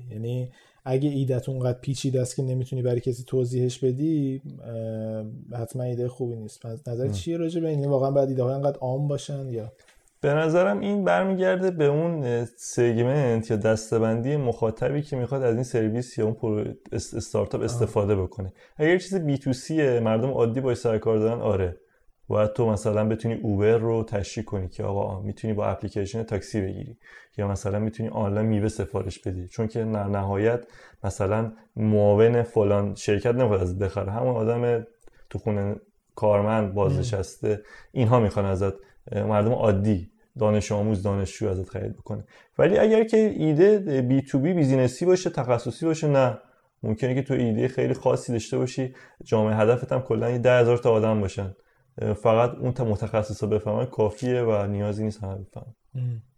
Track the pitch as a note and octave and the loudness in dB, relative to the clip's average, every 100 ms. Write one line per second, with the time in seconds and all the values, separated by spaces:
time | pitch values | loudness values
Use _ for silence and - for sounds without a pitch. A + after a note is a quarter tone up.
0 | B2 A2 A#2 B2+ B2+ - _ _ C3 C3 | -14 -8 -6 -6 -8 -12 _ _ -4 0
1 | D3 C#3 C3 B2+ C3+ C3 B2 B2 - C#3 | 0 0 0 -2 -2 -2 -2 -2 -6 -4
2 | C3+ B2+ B2 - C3 B2+ B2+ B2+ B2 A#2+ | -2 0 -2 -2 -2 -2 -4 -2 0 0
3 | C3 A#2+ B2 C3 B2 B2+ B2 B2+ C3 B2+ | -2 -6 -4 -2 0 0 -2 0 -2 0
4 | D#3 D#3 C3+ C3+ D3 C3+ A#2 A2+ A2 A2 | 0 0 -2 -4 -10 -16 -12 -8 -6 -6
5 | A2 A2 A2 A#2 - A#2+ A2+ B2+ B2 A#2+ | -6 -6 -8 -12 -12 -10 -8 -6 -4 -4
6 | B2 B2 B2 A#2 G#2+ - A#2 A2+ B2+ A#2+ | -4 -4 -6 -6 -12 -14 -14 -12 -8 -4
7 | A2 G2 E3+ E3+ E3 E3+ D#3+ D3 C#3 C#3 | -4 -4 -4 -4 -2 -2 -2 0 2 2
8 | C3+ C#3 C3+ B2+ B2 C#3 C#3+ C#3 B2+ C3+ | 2 2 2 0 0 0 -2 -2 -4 -2
9 | D3 C#3+ - C#3 C3+ A#2 G#2+ - _ _ | -2 -4 -6 -10 -8 -8 -10 -14 _ _
10 | _ _ C#3+ D3+ D#3+ E3+ F#3+ G3+ G3+ G3+ | _ _ 0 2 4 4 2 0 -2 0
11 | F3+ F3 F#3+ F#3 F#3 F#3 F#3+ E3+ C#3+ D3 | 2 2 2 2 2 2 0 2 2 4
12 | E3+ E3 B2 A#2+ A#2+ - - - A#2+ A2+ | 0 0 0 -2 -2 -8 -4 2 2 4
13 | A#2+ D3 B2+ A2+ A2 G#2+ A2 A2 - A#2 | 2 2 2 0 0 0 2 0 0 2
14 | A2+ A2+ B2 D3+ B2 A2+ A2+ A2 C#3 C#3+ | 2 0 0 0 -2 0 -2 -2 -2 -2
15 | D3 C3 A#2+ C#3 B2 A2+ B2+ A#2 A2 A#2 | -4 -4 -4 0 0 0 0 0 0 -2
16 | B2 - A2 A2+ A2+ G#2+ - - - A2+ | -4 -2 -2 -2 -2 -2 -4 -8 -8 -8
17 | - A#2 - G#2+ G2+ A#2+ A2+ A#2+ A2 A2 | -6 -8 -4 -4 -2 -2 -4 -2 0 0
18 | G2+ G2 F#2 - G2 - - - D#3 F3+ | 2 0 -2 -6 -12 -12 -16 -2 2 2
19 | F3+ F#3+ D3+ C3+ C3+ B2+ - D#3+ C#3 A#2+ | 0 -2 0 -2 -2 -4 -2 0 2 2
20 | A2+ A2 C3 A#2+ A#2 B2+ C3 A#2+ A#2 A2 | 2 2 0 0 0 0 -2 0 0 0
21 | A#2 A2 A2 A#2+ A2 G2 F2+ F2+ _ _ | 2 2 2 0 0 0 -2 -4 _ _
22 | _ _ - G#2 G#2+ - A#2 G#2 A2 G#2+ | _ _ -4 0 0 0 0 0 0 0
23 | A2 A2 A#2 A2+ A2+ G2 G#2+ A2+ A2+ A2+ | 0 0 -2 -2 -2 2 4 4 2 -2
24 | G#2+ G2+ G2 - A2 G2+ F#2 - G2+ G2+ | -2 -6 -6 -8 -6 -6 -6 -6 -4 -4
25 | G#2 G2 G2+ G2+ A2 G#2 G#2 G2 G2+ G#2+ | -4 -6 -8 -6 -4 -2 -2 -4 -6 -4
26 | F#2+ A2+ A2 G2+ - A2 F#2+ F#2+ - - | -4 -6 -4 -6 -4 -4 -4 -6 -12 -16
27 | - - - - G2+ G2 G2+ G2+ G#2+ A2 | -20 -20 -12 -6 -4 -2 -4 -2 -2 -4
28 | A2+ A2+ G2+ G#2 A2 G#2+ G#2+ - F#2+ G2 | -6 -4 -2 0 2 2 0 -2 -4 -6
29 | F#2 - G#2+ F#2 F#2 - A2 A#2 A2 G#2+ | -6 -8 -8 -8 -8 -6 -4 -2 -2 -2
30 | G2+ G2+ G2 G2 A2 A#2+ - - - - | -2 -2 0 2 2 0 -4 -20 -20 -10
31 | G2+ - G2 G#2+ A2+ - _ - G#2+ G#2 | -8 -2 0 0 -2 -8 _ -2 2 4
32 | G#2 G#2 A2+ A#2+ A2+ A2+ G2+ G2+ G2+ G2 | 6 6 6 4 2 2 2 2 0 -4
33 | - G2+ A#2+ A#2+ A#2+ G2 F2+ F#2 F#2+ G2+ | 0 0 2 2 2 2 0 -2 -4 -2
34 | G2 A2 B2+ A#2 A2 A#2+ A#2+ A#2 A2 _ | -4 -2 -2 0 0 0 0 0 -4 _
35 | - - - G2+ - D3 G2+ G#2+ - _ | -20 -20 -12 -6 -4 -2 -2 -6 -12 _
36 | _ - G#2+ G2+ G#2 A2 G2+ G2 F#2+ F#2 | _ -2 2 4 2 0 0 0 2 2
37 | - G2 F#2 - G#2+ G#2 - - - - | 0 -2 -4 -4 -2 -2 -6 -20 -6 0
38 | A2+ B2 G#2 G#2 G2 F#2+ G2 - - _ | 4 4 4 2 0 0 -2 -4 -14 _
39 | - G#2+ G#2 G#2 G#2+ B2 A2 G2 G#2+ F#2+ | -8 -4 0 2 2 4 4 4 2 0
40 | E2+ _ _ B2+ G#2+ G#2+ - G#2 G#2+ G2+ | -2 _ _ 0 2 2 2 0 0 0
41 | G2+ G2 F#2+ - G#2+ F#2 F#2 F#2+ G2+ - | 0 -2 -2 -4 -2 -2 -4 -8 -8 -10
42 | - G#2+ - - _ - D#3 G3+ A3 A3 | -10 -12 -12 -20 _ 2 4 4 4 4
43 | A3 A3 G#3+ G3+ D#3 D3+ G3 G#3+ F#3+ C3+ | 4 4 4 2 2 6 6 6 2 0
44 | B2 C3+ C3+ C#3 D3 F3 C3+ C3+ B2 - | 2 2 2 0 2 2 4 4 2 2
45 | F3 F#3 F3 D3 B2 A#2 B2+ - E3 D#3 | 2 2 0 -2 0 0 -2 -2 -2 0
46 | D3+ C#3 B2+ A2 - _ _ _ A2 A2 | 2 4 2 0 -10 _ _ _ -4 -2
47 | B2+ B2+ B2+ C3 A#2+ A2 B2+ B2+ B2+ B2+ | 0 0 -2 0 0 0 0 0 -2 0
48 | B2+ B2+ - A#2 - B2+ B2+ C3+ C3 - | 0 0 -2 -4 -2 -2 -2 -4 -6 -8
49 | - - - A2 G#2+ G#2+ A2 - - C3 | -20 -20 -2 2 2 4 4 2 0 -2
50 | B2+ A2+ A#2 B2 B2 B2 A#2 A#2+ B2 A2 | 0 0 0 2 4 6 6 4 4 4
51 | A2 G#2+ G2 - F#2+ - _ _ _ - | 2 2 -2 -4 -8 -10 _ _ _ -6
52 | G#2+ G#2 A2+ A2 B2 - B2+ B2+ A#2 G2+ | -4 0 2 4 2 0 -4 -2 -2 -2
53 | G#2+ A2 G#2 G2+ G#2 G#2 G#2+ G#2+ B2 - | 0 -2 -2 -4 0 0 0 -2 -2 0
54 | G#2+ - B2+ B2 A#2 G#2 G2+ G2+ G#2 G#2 | 0 0 -2 0 2 0 0 -2 -2 -2
55 | G#2+ G#2+ G2 G2 F#2 - A#2 - _ B2+ | -4 -4 -10 -10 -12 -16 -18 -20 _ -8
56 | B2 A2+ - | -6 -8 -14